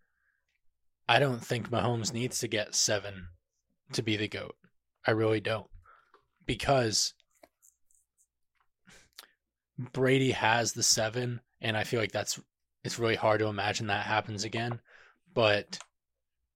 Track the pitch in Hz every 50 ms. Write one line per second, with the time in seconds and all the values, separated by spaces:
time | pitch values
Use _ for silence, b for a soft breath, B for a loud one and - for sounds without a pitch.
0 | _ _ _ _ _ _ _ _ _ _ _ _ _ _ _ _ _ _ _ _
1 | _ - 117 123 143 135 123 117 - - 123 117 101 104 117 107 92 123 120 117
2 | 107 - - 113 123 127 - - 127 - 113 104 107 - - - - - 107 101
3 | 95 101 95 92 90 87 - _ _ _ _ _ _ _ _ _ _ - 135 -
4 | 113 110 107 104 107 101 - 98 - - - _ _ _ _ _ _ _ _ _
5 | - - 113 110 110 110 110 107 98 110 110 107 92 - - - b b b b
6 | b b b b b b _ _ - - 135 - - - 139 135 120 110 98 -
7 | - - - _ _ _ _ _ _ - _ _ _ - _ _ _ _ _ _
8 | _ _ _ _ _ _ _ _ _ _ _ _ _ _ _ _ _ b b b
9 | b b b - B B B B _ _ _ _ _ _ _ 131 123 - - 131
10 | 131 131 135 135 135 131 107 - 120 110 113 120 117 104 - 120 107 - - 117
11 | 110 110 110 123 123 123 120 117 - _ _ - - 113 110 107 101 - - 117
12 | 107 95 - 104 101 - - - - _ _ _ _ _ _ _ - 123 - -
13 | 117 113 107 - - 110 107 107 110 107 104 98 101 107 101 - 110 104 101 104
14 | 101 101 110 107 104 - 104 98 107 110 - 113 117 123 120 117 _ b b b
15 | b b b b b _ - 123 113 107 104 104 - - - - - _ _ _
16 | _ _ _ _ _ _ _ _ _ _ _